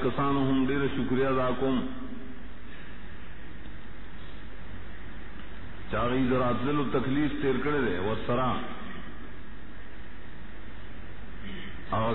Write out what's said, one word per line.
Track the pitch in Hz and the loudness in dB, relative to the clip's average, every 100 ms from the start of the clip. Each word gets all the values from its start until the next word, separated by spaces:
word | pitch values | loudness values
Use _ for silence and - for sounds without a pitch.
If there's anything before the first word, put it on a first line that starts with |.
کسانو | 127 127 139 139 135 | 2 2 2 4 4
هم | 135 131 | 4 4
ډېره | 139 135 135 | 2 2 0
شکریه | 117 127 135 | 2 2 4
ادا | 131 127 123 | 4 2 2
کوم | 135 123 - - - - - - - - - - - - - - - - - - - - - - - - - - - - - - - - - - - - - - - - - | 2 2 0 -2 -2 -2 -4 -4 -4 -4 -4 -4 -4 -4 -4 -4 -4 -4 -4 -2 -2 -2 -2 -2 -2 -2 -2 -2 -2 -2 -2 -2 -2 -2 -2 -4 -4 -4 -2 -2 -4 -4 -2
چې | 107 | 0
هغوی | 120 131 123 | 2 4 4
د | 127 | 4
راتللو | 123 110 135 147 127 | 4 4 2 2 2
تکلیف | 135 123 143 147 - | 2 2 2 2 2
تېر | 139 123 | 2 2
کړی | 147 147 117 | 2 2 2
دی | 90 | 2
ورسره. | 101 104 101 123 127 87 - - - - - - - - - - - - - - - - - - - - - - - - - - - - 98 - - - - | 0 0 2 2 2 2 0 -2 -2 -2 -2 -2 -2 -2 -2 -4 -4 -4 -2 -2 -2 -2 -2 -2 -2 -2 -2 -2 -2 -2 -2 -4 -4 -4 -4 -4 -4 -4 0
هغه | 107 113 | 2 2